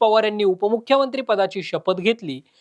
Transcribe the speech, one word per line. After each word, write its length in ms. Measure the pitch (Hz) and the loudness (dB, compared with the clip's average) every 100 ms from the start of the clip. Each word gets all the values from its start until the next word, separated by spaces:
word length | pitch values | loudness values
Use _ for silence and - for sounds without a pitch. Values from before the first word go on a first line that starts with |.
पवार 240 | 226 214 | 2 4
यांनी 200 | 214 208 | 2 0
उपमुख्यमंत्रीपदाची 1160 | 202 180 208 226 233 277 269 269 247 202 190 196 | 0 0 0 -2 2 0 0 -4 -2 0 0 -4
शपथ 320 | 170 160 185 | -6 -4 -2
घेतली 460 | 185 190 226 165 131 - _ | -2 0 -2 -6 -12 -14 _